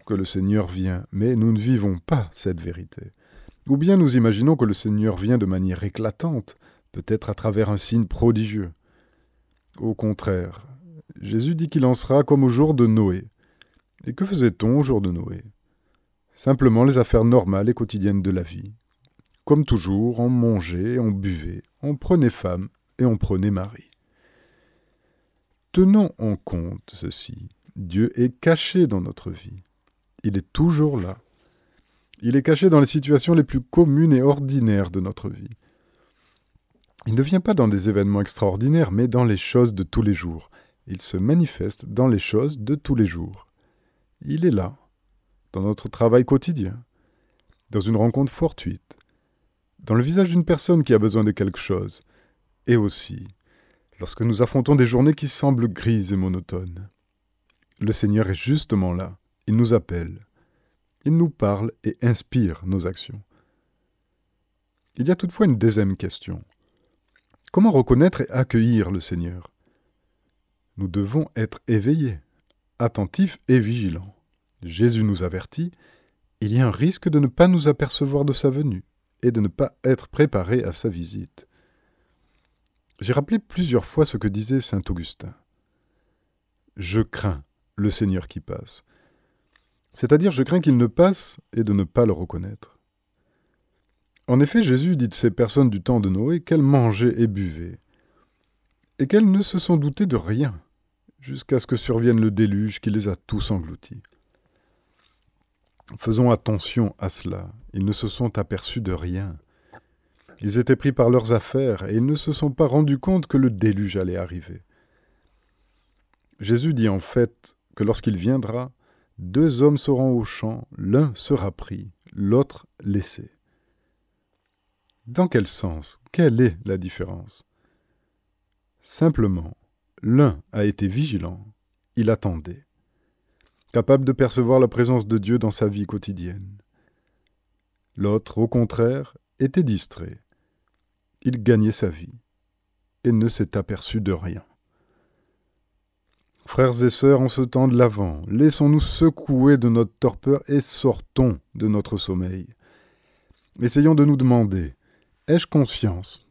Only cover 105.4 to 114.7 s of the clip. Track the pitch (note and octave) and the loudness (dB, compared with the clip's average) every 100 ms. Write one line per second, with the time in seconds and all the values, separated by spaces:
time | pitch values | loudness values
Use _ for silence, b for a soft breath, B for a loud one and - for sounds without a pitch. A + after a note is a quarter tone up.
105.4 | _ _ _ _ - A2+ A#2 A2 B2 A2 | _ _ _ _ -20 -10 -4 0 2 2
106.4 | - G#2 - A#2+ G#2+ - F#2+ - F#2 F#2 | 0 -4 -4 -2 -2 -4 -8 -6 -8 -10
107.4 | F2+ A2 - G2 G2 G2+ G#2+ - A#2+ - | -12 -18 -12 -4 -4 -2 -6 -4 -4 -4
108.4 | F#2+ F#2+ - A#2+ G2 F2 F2+ F#2 G2 D2+ | -6 -8 -8 -8 -6 -6 -6 -8 -8 -12
109.4 | _ b b b b b b b b b | _ b b b b b b b b b
110.4 | G#2 A2 B2 B2+ C#3+ B2+ A#2+ B2 A2 A#2 | -4 -2 2 2 0 2 4 4 2 -2
111.4 | - C3+ C3+ F#2+ G2 A2 C3 D3+ - C#3+ | 0 -2 -2 -4 -2 -2 0 -2 -4 -4
112.4 | D3 B2+ D3+ C#3+ D3+ C#3 F#3+ F#3 D3+ C3+ | -4 0 2 2 2 0 0 -2 0 2
113.4 | B2+ G2+ A2 G2 G2+ F#2+ F#2 F2+ F2+ F2+ | 2 2 0 0 -2 -4 -4 -6 -8 -10
114.4 | - F#2 _ | -14 -20 _